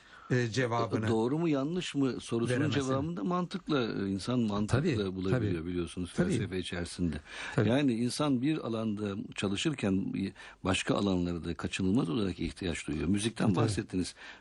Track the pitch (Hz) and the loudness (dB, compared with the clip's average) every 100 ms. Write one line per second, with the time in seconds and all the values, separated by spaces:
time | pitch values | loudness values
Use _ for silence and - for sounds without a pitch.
0 | - - - 127 120 113 123 117 117 113 | -20 -18 0 0 2 0 0 0 0 0
1 | 110 113 120 151 170 139 143 180 - 143 | 2 2 2 2 2 2 0 -2 -2 0
2 | 135 107 - 117 117 123 151 143 131 135 | 0 0 -2 0 2 2 2 0 0 0
3 | 156 170 190 180 175 190 - 143 110 101 | -2 -2 0 0 -2 -4 0 0 2 0
4 | 98 98 120 123 110 101 107 120 165 110 | -2 -2 0 0 2 0 2 2 2 2
5 | 95 95 95 127 104 85 85 87 82 - | 0 -2 0 2 2 -2 -2 -2 -4 -4
6 | 87 - 180 127 98 92 - 90 - - | -4 0 0 0 -2 -4 -4 -6 -6 -2
7 | 85 73 - - - - 107 135 143 113 | -2 -2 -8 -12 -4 2 4 4 2 2
8 | 120 - 151 127 139 156 123 110 110 104 | 0 0 2 2 2 0 -2 -2 -2 -2
9 | 104 98 - - 101 98 165 143 104 95 | -2 -4 -6 -2 -2 0 0 0 2 2
10 | - - 98 - - - 95 98 - - | 0 -2 -4 -6 -16 -6 -2 0 2 2
11 | 101 90 87 85 85 80 95 - 92 107 | 4 2 2 -2 -4 -4 -4 0 2 2
12 | 165 131 95 85 82 - 92 76 - 76 | 2 0 -2 -2 -4 -2 -4 -4 -4 -2
13 | 87 101 110 - 104 90 110 104 104 95 | 0 0 0 0 2 4 2 0 -2 -4
14 | 87 - - - | -4 -6 -18 -20